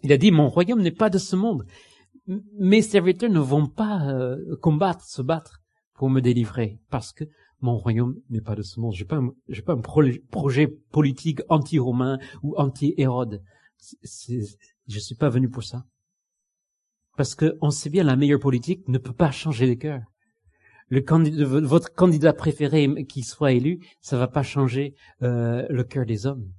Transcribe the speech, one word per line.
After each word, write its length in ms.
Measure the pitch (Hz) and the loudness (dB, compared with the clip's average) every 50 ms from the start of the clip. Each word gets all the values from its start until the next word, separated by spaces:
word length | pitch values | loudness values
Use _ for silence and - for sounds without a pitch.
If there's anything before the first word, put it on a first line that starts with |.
| - | 4
Il 100 | 143 147 | 4 4
a 40 | 135 | 6
dit, « 120 | 135 214 | 8 6
Mon 160 | 180 156 151 139 | 8 8 6 4
royaume 360 | 143 175 180 175 247 233 196 | 4 2 2 2 2 2 2
n'est 80 | 170 | 0
pas 180 | 165 - 220 214 | 2 2 0 2
de 80 | 185 196 | 2 0
ce 180 | 180 - - | -2 0 -2
monde. 300 | 185 196 233 214 135 101 - - - - _ _ _ _ _ _ - _ 190 | -2 0 0 -2 -4 -6 -10 -16 -20 -20 _ _ _ _ _ _ -20 _ -10
M-, 160 | 185 208 190 208 208 208 | -10 -10 -10 -14 -8 -2
mes 240 | 196 185 202 220 214 | 2 4 6 6 4
serviteurs 480 | 214 - 202 170 185 180 180 240 240 | 4 2 2 4 4 0 2 0 0
ne 80 | 202 165 | 2 2
vont 260 | 147 131 139 147 151 | 2 2 2 2 2
pas, 420 | 143 - - 220 208 208 190 151 139 | 0 -2 -4 -4 -2 -2 -2 -2 -2
euh, 440 | 135 131 127 127 127 139 135 - 165 156 | -2 -2 -2 -4 -4 -6 -8 -10 -10 -2
combattre, 440 | - 170 156 151 190 190 170 - - | 0 0 2 2 2 0 -2 -4 -8
se 180 | - - - 131 | -18 -10 -8 -4
battre 400 | 131 165 160 156 - - - _ _ _ _ _ _ _ | -4 -4 -4 -4 -14 -20 -20 _ _ _ _ _ _ _
pour 160 | _ 135 135 | _ 0 2
me 100 | 131 131 | 2 2
délivrer, 580 | 127 120 123 120 117 104 - 123 117 107 101 - _ _ | 4 4 2 2 0 -2 -2 -4 -4 -4 -4 -10 _ _
parce 220 | - 127 - - - | -8 -8 -8 -8 -14
que 100 | _ 156 151 _ _ _ _ _ _ | _ -14 -14 _ _ _ _ _ _
mon 160 | - 123 120 110 | -4 -2 -2 -2
royaume 420 | 92 123 110 113 123 120 131 - - _ | 0 -2 0 0 0 -2 -4 -8 -10 _
n'est 120 | 123 110 | -8 -8
pas 140 | 107 113 107 | -6 -6 -6
de 60 | 101 | -6
ce 200 | 104 92 - - | -6 -10 -8 -8
monde. » 120 | 113 117 107 | -6 -6 -6
J'ai 100 | 90 101 | -8 -8
pas 140 | 95 - 156 | -6 -4 -2
un, 100 | 127 120 113 _ _ _ | -2 -4 -6 _ _ _
j'ai 140 | - 95 | -14 -12
pas 100 | 95 - | -6 -4
un 80 | - 135 | -4 -4
pro-, 240 | 107 - - - 151 131 120 139 - _ | -4 -2 0 2 2 2 0 -4 -10 _
projet 360 | - 208 151 139 127 131 151 139 | -8 -4 -4 -2 2 2 0 0
politique 720 | 151 - _ _ - 151 151 139 131 - - 165 156 127 - - | -2 -8 _ _ 0 0 0 0 0 -4 -6 -6 -6 -6 -2 0
anti-romain 680 | 165 156 139 - 160 151 123 123 120 123 127 127 135 135 - - - - | 0 0 0 0 -2 -2 0 0 -2 -2 -2 -2 -4 -6 -8 -14 -18 -10
ou 140 | - 143 - - | -10 -8 -2 0
anti-Hérode. 840 | 143 139 131 - 143 139 - - 139 131 123 123 127 113 104 98 92 _ _ _ _ _ _ _ | -2 -2 -2 -2 -4 -2 0 0 0 0 0 -2 -4 -6 -8 -12 -14 _ _ _ _ _ _ _
C'est, 200 | _ - - _ _ | _ -20 -20 _ _
c'est, 540 | - - - - - 120 123 107 101 98 _ _ _ _ _ _ - | -20 -20 -20 -12 -8 -8 -6 -6 -8 -10 _ _ _ _ _ _ -14
je 120 | 107 101 | -12 -12
suis 160 | 95 - 123 | -10 -12 -6
pas 140 | - - 147 | -2 -2 0
venu 200 | 113 127 131 123 | 2 0 -2 -2
pour 140 | 123 - 104 | -4 -8 -12
ça. 220 | - - 123 - _ _ _ _ _ _ _ _ _ _ _ _ _ _ _ _ _ _ _ _ _ _ _ _ _ _ | -12 -12 -14 -16 _ _ _ _ _ _ _ _ _ _ _ _ _ _ _ _ _ _ _ _ _ _ _ _ _ _
Parce 200 | - 147 - - | -4 -4 -4 -2
que 220 | - 156 156 - 156 | 0 0 0 0 0
on 80 | - 147 | -2 -2
sait 200 | 143 - - 151 | -2 -2 -6 -4
bien, 140 | 143 190 180 | -2 0 2
la 140 | 151 131 127 | 2 2 2
meilleure 240 | 143 143 143 131 | 4 2 2 2
politique 440 | 110 139 131 123 120 - 185 180 185 - | 2 0 0 0 -2 -2 -6 -6 -4 -4
ne 80 | 127 131 | -4 -4
peut 160 | - 131 120 | -4 -6 -2
pas 180 | - 175 151 | 0 0 0
changer 340 | 135 - - 160 147 110 127 | 0 -4 -6 -6 -2 0 2
les 120 | 131 120 120 | 0 0 0
cœurs. 260 | 127 151 147 135 113 - _ _ _ _ _ _ _ _ _ _ _ _ _ _ - _ | -4 -8 -8 -8 -10 -14 _ _ _ _ _ _ _ _ _ _ _ _ _ _ -12 _
Le 100 | 127 135 | -2 -2
candi-, 320 | 135 - 156 165 165 151 | 2 4 4 4 4 4
v-, 300 | 151 156 147 139 131 143 | 2 0 0 2 2 0
votre 320 | 156 135 143 170 165 - _ | 2 4 2 2 2 0 _
candidat 400 | - 185 180 165 156 143 165 151 | 2 4 4 4 6 6 4 4
préféré, 720 | - - 156 147 - 151 143 139 156 147 135 143 160 147 | 4 0 -4 -2 0 -2 0 2 2 2 2 2 -2 -4
qu'il 180 | - - 139 123 | -8 -8 -10 -10
soit 300 | - - _ 151 139 131 | -10 -6 _ 2 4 4
élu, 260 | 123 120 151 180 175 180 - _ _ | 4 4 2 -2 -2 -8 -18 _ _
ça 160 | _ - - 123 | _ -4 -2 -2
va 100 | 123 127 | -2 0
pas 160 | - 151 131 | 0 -2 -2
changer, 500 | - - 143 135 127 117 135 139 143 139 _ _ - _ _ | -2 -2 0 0 0 0 -2 -4 -6 -8 _ _ -20 _ _
euh, 440 | 127 123 120 120 117 117 117 120 - - | -4 -2 -2 0 -2 -2 -2 -4 -4 -4
le 160 | 147 123 123 | -2 -4 -4
cœur 200 | 120 - 139 127 | -4 -2 -4 -2
des 200 | 110 113 107 101 | -2 -4 -4 -2
hommes. 260 | 135 139 131 110 95 - | -4 -6 -6 -10 -14 -14